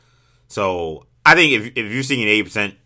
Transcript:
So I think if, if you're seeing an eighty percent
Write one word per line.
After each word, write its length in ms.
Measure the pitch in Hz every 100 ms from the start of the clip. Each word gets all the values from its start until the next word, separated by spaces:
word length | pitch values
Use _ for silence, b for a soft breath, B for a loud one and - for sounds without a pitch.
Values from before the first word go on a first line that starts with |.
| b b b b b
So 580 | - 98 90 82 78 - _
I 100 | -
think 180 | 165 160
if, 180 | 123 113 127
if 160 | 107
you're 100 | 120
seeing 200 | 135 135
an 60 | 107
eighty 140 | 107
percent 320 | 98 110 101 -